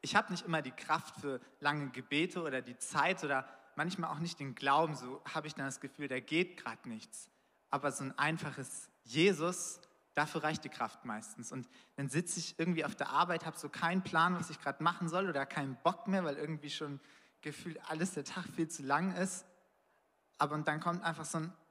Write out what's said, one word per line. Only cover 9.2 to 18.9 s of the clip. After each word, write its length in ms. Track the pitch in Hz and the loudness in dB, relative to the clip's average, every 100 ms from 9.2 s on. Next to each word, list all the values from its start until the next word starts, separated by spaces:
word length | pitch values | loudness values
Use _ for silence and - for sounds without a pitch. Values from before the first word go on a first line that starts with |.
| 190 160 170 180 - - - _ _ | 6 8 2 0 -6 -8 -16 _ _
dafür 300 | - 151 165 | 0 2 2
reicht 200 | 151 156 | 0 0
die 60 | 139 | -6
Kraft 360 | - 113 - 123 | -4 -4 -4 -8
meistens. 460 | 107 - - 117 | -8 -8 -12 -8
Und 160 | 135 120 - - - | -8 -8 -16 -16 -4
dann 140 | 135 | 0
sitze 300 | 143 180 - | 0 0 -4
ich 180 | - - | -4 0
irgendwie 260 | 165 165 147 | 2 2 0
auf 100 | - | -2
der 140 | 143 | 2
Arbeit, 360 | 143 175 170 160 | 4 4 2 -2
habe 120 | - | -6
so 120 | 143 | -8
keinen 340 | - 170 185 | 0 2 2
Plan, 320 | 185 160 170 180 | 4 6 6 4
was 140 | 165 | -2
ich 100 | 156 | -4
grad 200 | 143 - | -4 2
machen 280 | 165 165 170 | 2 2 0
soll 200 | 175 196 | 2 2
oder 160 | 147 135 | 0 0
keinen 300 | 156 135 127 | -2 -4 2
Bock 240 | 170 185 - | 2 2 2
mehr, 160 | 190 | 2
weil 140 | 165 139 | 2 -2
irgendwie 320 | 147 156 147 | -4 -4 -6
schon 300 | - 147 139 - - - _ | -6 -6 -6 -12 -20 -20 _
gefühlt 380 | 151 143 180 156 - | -8 -8 -10 -10 -6
alles 240 | 160 185 | -2 0
der 100 | - | -2
Tag 220 | 139 - 175 - | -6 -6 -6 -2
viel 120 | 160 | -2
zu 160 | - | -2
lang 320 | 135 | 2